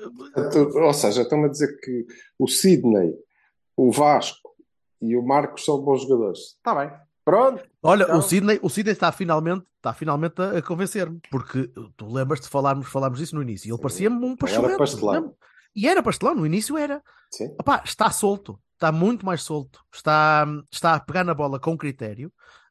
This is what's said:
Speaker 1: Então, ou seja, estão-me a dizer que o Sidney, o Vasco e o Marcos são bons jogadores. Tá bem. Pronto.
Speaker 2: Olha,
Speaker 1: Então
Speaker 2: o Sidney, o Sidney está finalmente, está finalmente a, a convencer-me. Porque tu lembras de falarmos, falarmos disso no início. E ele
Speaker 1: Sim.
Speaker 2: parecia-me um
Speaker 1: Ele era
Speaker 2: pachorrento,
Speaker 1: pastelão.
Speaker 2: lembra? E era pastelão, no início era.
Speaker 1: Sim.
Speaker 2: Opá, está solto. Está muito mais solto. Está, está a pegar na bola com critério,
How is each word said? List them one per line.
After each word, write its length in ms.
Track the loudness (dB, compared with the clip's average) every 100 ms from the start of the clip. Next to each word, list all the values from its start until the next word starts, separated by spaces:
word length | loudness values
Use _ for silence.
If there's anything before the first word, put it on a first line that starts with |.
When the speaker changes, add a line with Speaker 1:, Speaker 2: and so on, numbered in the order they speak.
| -14 -16 -8 -4
Speaker 1:
Então, 320 | 2 4 4 4
ou 80 | 4
seja, 300 | 4 2 2
estão-me 240 | 0 2 0
a 40 |
dizer 280 | 0 -2 -4
que 260 | -8 -8 -8 -16 -12 -4
o 80 | -2
Sidney, 640 | 4 6 6 6 4 2 -2 -14 _ _ _ _ 2
o 140 | 4
Vasco 580 | 6 4 4 0 -10 -20 _ _ _ _ -8
e 160 | -2 0
o 60 |
Marcos 420 | 2 2 0 -4
são 160 | -2 0
bons 220 | 2 0
jogadores. 540 | 2 0 0 -6 -12 _
Tá 120 | -4
bem. 160 | -2 -4 -10 _ _
Pronto. 380 | 2 4 4 0 -8 _
Speaker 2:
Olha, 220 | 2 4
Speaker 1:
Então 140 | 4 2
Speaker 2:
o 40 |
Sidney, 360 | 2 2 2 0
o 80 | 0
Sidney 220 | -2 -2
está 200 | 0 0
finalmente, 520 | 0 -2 0 0 -4 -8 _
está 160 | -8
finalmente 480 | -6 -4 -2 -2 -4
a, 180 | -4 -2
a 40 |
convencer-me. 580 | -4 -4 -4 -4 -6 -8 -8
Porque 400 | -8 -6 -6 -6 -10 -18 -16
tu 100 | -8
lembras 280 | -4 -2 -4
de 80 | -4
falarmos, 400 | 0 0 0 -4
falarmos 300 | -4 -4 -4
disso 180 | -8 -6
no 60 |
início. 260 | -6 -8 -8
E 20 |
ele 60 | -6
Speaker 1:
Sim. 60 |
Speaker 2:
parecia-me 340 | -6 -2 -2 0
um 40 |
Speaker 1:
Ele 80 | -4
era 40 | -4
Speaker 2:
pachorrento, 400 | -2 0 2 2
Speaker 1:
pastelão. 340 | 0 0 0
Speaker 2:
lembra? 180 | 0 -4 -12 _ _ _ -2
E 100 | 0
era 140 | 2
pastelão, 320 | 0 0 0
no 120 | 0 0
início 300 | 0 -2 -4
era. 260 | -4 -6 -12 _ _
Speaker 1:
Sim. 240 | -12 -12 -6
Speaker 2:
Opá, 220 | -2 -2
está 260 | -2 0 0
solto. 480 | 2 0 -2 -8 -20 _
Está 160 | -4 0
muito 360 | 2 2 0 -4
mais 160 | -6
solto. 380 | -6 -8 -10 _ _
Está, 520 | -6 2 4 6 4 2 -2 -10
está 220 | -2 0
a 60 | 0
pegar 220 | 0 -2
na 100 | -2
bola 260 | -2 -4 -4
com 160 | -4 -4
critério, 560 | -6 -8 -10 -10 -16 _ _ -20 _